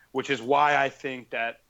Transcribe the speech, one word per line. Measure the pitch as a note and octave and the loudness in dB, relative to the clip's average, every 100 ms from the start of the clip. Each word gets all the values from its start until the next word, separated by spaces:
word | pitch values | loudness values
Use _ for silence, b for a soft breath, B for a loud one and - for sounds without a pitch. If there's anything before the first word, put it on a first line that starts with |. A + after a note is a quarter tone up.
| b | b
which | C3 B2+ | -6 -4
is | C3+ | -4
why | A#2 C#3+ D3 C#3+ | 2 4 4 4
I | C3+ | 0
think | - C#3+ B2+ A#2 | -2 -10 -10 -8
that, | B2 A#2 A#2 _ | -6 -6 -8 _